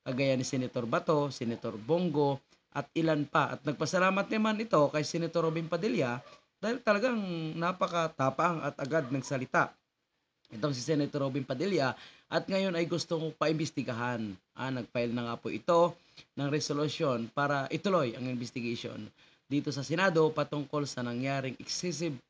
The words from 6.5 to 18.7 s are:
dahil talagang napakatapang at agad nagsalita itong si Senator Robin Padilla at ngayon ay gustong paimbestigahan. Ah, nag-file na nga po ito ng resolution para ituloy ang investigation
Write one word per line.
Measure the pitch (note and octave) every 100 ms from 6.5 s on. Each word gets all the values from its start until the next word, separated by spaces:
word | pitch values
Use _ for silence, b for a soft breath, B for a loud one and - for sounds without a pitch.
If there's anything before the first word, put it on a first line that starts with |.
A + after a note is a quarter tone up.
| _
dahil | G3+ B3+
talagang | - G3+ B3+ A#3 G3 E3 D#3+ D#3+
napakatapang | E3+ F#3 F#3 E3+ D#3+ - C3+ C3+ E3+ D#3+
at | C#3+ -
agad | C3+ D#3+ B2+
nagsalita | C3+ - C#3 B2 F3 D3 - _ _ _ _ _ _ _
itong | A2+ D3+
si | B2+
Senator | A#2+ D3+ C#3+ C#3+ C#3
Robin | C3+
Padilla | C3 C3 F#3 F3 C3 A#2 B B B
at | E3 E3
ngayon | F#3+ F#3+
ay | E3+ E3
gustong | E3 - E3 D#3+ -
paimbestigahan. | D3+ D#3 D#3 - B2 A#2 A#2+ A#2+ G#2+ F#2 _ -
Ah, | B2+
nag-file | C3 G#2 B2 A#2+
na | A#2+ A#2+
nga | A2
po | A2+
ito | A2+ - E3+ E3+ - B B B
ng | - C#3
resolution | D3 C#3+ C#3+ D3 - D#3 A#2+ A2+
para | - C#3+ C#3+ C3+
ituloy | D#3 G#3+ F3+ C3 A2+
ang | B2+
investigation | B2 A#2+ C3 A#2